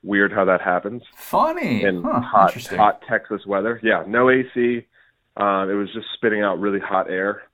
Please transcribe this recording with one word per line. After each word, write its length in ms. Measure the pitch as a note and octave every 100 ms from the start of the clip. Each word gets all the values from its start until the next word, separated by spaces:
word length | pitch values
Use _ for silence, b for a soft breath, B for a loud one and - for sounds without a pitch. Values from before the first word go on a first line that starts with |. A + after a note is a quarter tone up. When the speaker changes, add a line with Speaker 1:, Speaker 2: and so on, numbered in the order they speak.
Speaker 1:
Weird 300 | F2+ G2+ G2+
how 120 | G#2 F#2+
that 140 | F2+
happens. 440 | F#2 F2+ G2+ A#2+ -
Speaker 2:
Funny. 680 | - - F#3+ D4 E4 A#3 A2+
Speaker 1:
In 180 | G2 F2+
Speaker 2:
Huh, 180 | - -
Speaker 1:
hot, 280 | A#2+ G#2+ F#2+
Speaker 2:
interesting. 260 | - - F#2+
Speaker 1:
hot 260 | G#2 - -
Texas 380 | A2 - G#2 G2
weather. 320 | G2 G#2+ A#2
Yeah, 180 | A#2+ G#2 F#2
no 220 | A#2 B2+
A 140 | C3 B2+
C. 320 | B2 A#2+ A#2+ - b b b _ -
Um, 340 | G2+ G2 F#2+
it 40 |
was 160 | G2+ G2
just 160 | A2+ -
spitting 280 | - A#2 G#2+
out 160 | G#2 F2+
really 220 | G2+ G2
hot 280 | F2+ F#2+ -
air. 360 | F#2 G2 G2+ -